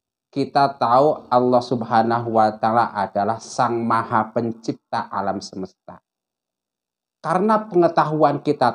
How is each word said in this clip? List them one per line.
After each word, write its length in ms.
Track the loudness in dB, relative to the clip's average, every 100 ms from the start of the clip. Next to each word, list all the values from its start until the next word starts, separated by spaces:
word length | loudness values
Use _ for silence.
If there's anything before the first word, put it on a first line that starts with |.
| _ _ _
kita 480 | -6 -2 0 0 0
tahu 480 | 2 4 4 2 0
Allah 320 | 0 2 2
Subhanahu 800 | 0 -4 0 0 2 0 0 2
wa 80 | 2 0
Ta'ala 400 | 0 0 0 -2
adalah 400 | -4 -2 -2 -4
Sang 480 | -8 -4 -2 -2
Maha 480 | -2 -2 0 -2 -2
Pencipta 800 | -4 -4 -6 -8 -10 _ -8 -6
alam 320 | -6 -6 -6
semesta. 560 | -8 -12 -12 _ -20 -20 _ _ _ _ _ _ _ _ _ _ _ _
Karena 480 | -4 0 2 0 2
pengetahuan 720 | 2 4 2 0 2 2 2
kita 320 | -2 0 0